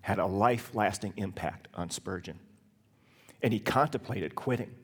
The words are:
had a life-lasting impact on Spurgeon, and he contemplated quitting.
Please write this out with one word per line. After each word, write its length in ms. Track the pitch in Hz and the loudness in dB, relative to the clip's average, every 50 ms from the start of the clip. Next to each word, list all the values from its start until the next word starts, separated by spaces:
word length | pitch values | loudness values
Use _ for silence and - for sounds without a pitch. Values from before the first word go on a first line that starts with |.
had 180 | - - 95 92 | -2 -2 0 2
a 60 | 85 | 2
life-lasting 880 | 95 92 98 104 123 123 117 - - - 113 104 95 98 - - 101 - | 2 2 4 6 6 4 4 -2 -4 0 2 2 2 2 0 -6 -6 -4
impact 540 | - 101 95 95 - - 78 - - - - - | -4 -4 -4 -4 -4 -4 -4 -6 -6 -16 -12 -8
on 160 | - 87 87 | -8 -6 -6
Spurgeon, 480 | - - - - 95 90 85 - - - - - - - _ _ _ _ _ _ _ _ _ _ _ - - - - _ | -6 -8 -6 -6 -6 -6 -6 -10 -14 -14 -16 -20 -20 -20 _ _ _ _ _ _ _ _ _ _ _ -20 -20 -20 -10 _
and 120 | - 123 110 | 0 2 2
he 80 | 104 | 2
contemplated 760 | - - - 131 143 151 - 123 - - - 101 85 73 - | 0 2 4 4 4 4 2 -4 -4 -4 -4 -2 -2 -4 -4
quitting. 400 | - - - 127 117 120 - - - | -4 0 0 0 0 -2 -6 -10 -18